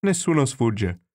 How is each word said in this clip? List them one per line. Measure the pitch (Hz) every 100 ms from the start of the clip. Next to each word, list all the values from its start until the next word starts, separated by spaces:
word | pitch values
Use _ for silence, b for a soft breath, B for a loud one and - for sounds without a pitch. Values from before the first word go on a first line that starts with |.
Nessuno | 196 180 - 160
sfugge | 135 - 117 104 98 87 _